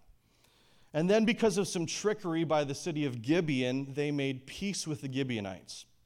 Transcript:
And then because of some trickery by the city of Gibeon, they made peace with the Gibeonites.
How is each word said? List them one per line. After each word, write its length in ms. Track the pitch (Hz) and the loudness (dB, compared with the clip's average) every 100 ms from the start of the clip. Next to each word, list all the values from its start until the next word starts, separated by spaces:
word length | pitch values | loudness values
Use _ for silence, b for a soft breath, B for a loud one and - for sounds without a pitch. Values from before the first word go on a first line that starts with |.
| - - b b b b b b b | -20 -20 b b b b b b b
And 140 | 151 180 | 0 4
then 160 | 220 | 6
because 340 | 220 - 220 185 | 6 4 2 2
of 100 | 190 | 0
some 160 | 180 | -2
trickery 600 | 160 - 208 208 175 165 | -2 -2 -2 -2 -2 0
by 200 | 156 156 | 2 2
the 100 | 139 | 2
city 300 | 139 180 151 | -4 -4 -2
of 180 | 143 120 | -2 -2
Gibeon, 680 | 113 175 156 131 127 135 139 | 2 2 2 0 2 0 -2
they 180 | 135 147 | -2 -2
made 360 | 143 135 131 - | 0 -2 -4 -8
peace 400 | - 196 175 160 | -6 -4 -4 -4
with 160 | 147 | -6
the 100 | 139 | -4
Gibeonites. 720 | 131 131 113 98 90 - - - _ | -2 -2 -2 -4 -8 -14 -18 -18 _